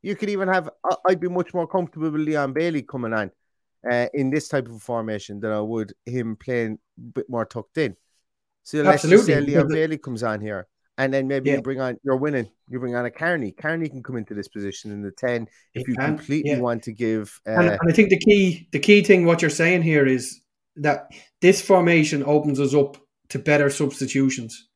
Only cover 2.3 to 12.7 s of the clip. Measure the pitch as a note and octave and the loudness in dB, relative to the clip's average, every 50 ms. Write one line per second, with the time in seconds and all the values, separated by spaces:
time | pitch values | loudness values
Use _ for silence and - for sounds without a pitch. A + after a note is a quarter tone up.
2.3 | D#3 D3 C#3+ C3+ C3 D3 E3 F3 E3 D3 B2 _ - C3 A#2+ A2 A2+ A2 G#2 F#2 | 0 0 -2 -2 -2 -2 -2 -2 -2 -4 -6 _ -8 -6 -6 -2 -2 -2 -4 -4
3.3 | _ _ _ _ _ _ _ _ _ _ - A#2 B2 A#2+ B2 - - C#3+ C3+ C3 | _ _ _ _ _ _ _ _ _ _ -4 -2 0 0 0 -2 -2 -2 -2 0
4.3 | C#3 D3+ C#3+ - - C#3 B2 A#2 A#2 A2 - - A#2+ A#2 A2 A2 G#2+ G2+ - - | -2 -2 -4 -2 -4 -4 -4 -6 -14 -18 -10 -6 -6 -6 -4 -6 -6 -8 -8 -12
5.3 | G#2 G2+ G2+ A2 G#2+ G#2+ G#2+ G#2+ A#2 A2+ G#2+ G2 - _ _ - A#2+ B2+ A#2+ A2+ | -12 -8 -6 -4 -4 -4 -4 -4 -4 -6 -6 -8 -12 _ _ -8 -6 -6 -4 -6
6.3 | A2 - - - B2+ A#2+ A#2 A2 A2 - _ _ _ - A#2 A#2+ - C3+ - - | -8 -10 -6 -4 -2 -2 -2 -4 -6 -10 _ _ _ -20 -20 -10 -8 -8 -8 -6
7.3 | B2+ A#2 A2 - - A#2+ G#2+ _ _ D#3+ D#3 A#2 F#2 _ _ _ _ _ _ _ | -4 -6 -6 -4 -8 -14 -14 _ _ -4 -4 -4 -4 _ _ _ _ _ _ _
8.3 | _ _ _ _ _ _ _ - - D3+ D3 F3+ F#3 C#3+ - D#3+ F3+ A3 G#3+ F3 | _ _ _ _ _ _ _ -8 -4 0 2 4 2 2 4 6 6 6 8 6
9.3 | C#3+ C#3+ C#3+ C#3+ C#3 - C#3+ C#3+ D#3 D#3+ D#3+ D#3+ D#3 D3+ - C#3+ B2 A2 A#2+ A#2 | 2 2 2 2 2 2 2 2 0 0 0 -2 -2 -6 -8 -10 -8 -6 -4 -4
10.3 | G#2+ G#2 G#2 G#2+ G#2 F#2+ F2+ _ _ _ _ _ _ - C3 C3+ C3 C3+ C3+ C3 | -4 -4 -6 -8 -8 -8 -10 _ _ _ _ _ _ -4 -2 0 0 0 -2 0
11.3 | C#3 C#3 C3 C#3 C#3+ C#3 A2 C3 C3+ C3 C3 B2+ A#2+ - _ C3+ C3 C3 C#3 D3+ | -2 -2 0 0 -2 -2 -2 -4 -6 -4 -4 -6 -6 -6 _ -2 -2 0 0 -2
12.3 | D3 C3 A2+ G#2 _ _ _ _ | -2 -4 -4 -6 _ _ _ _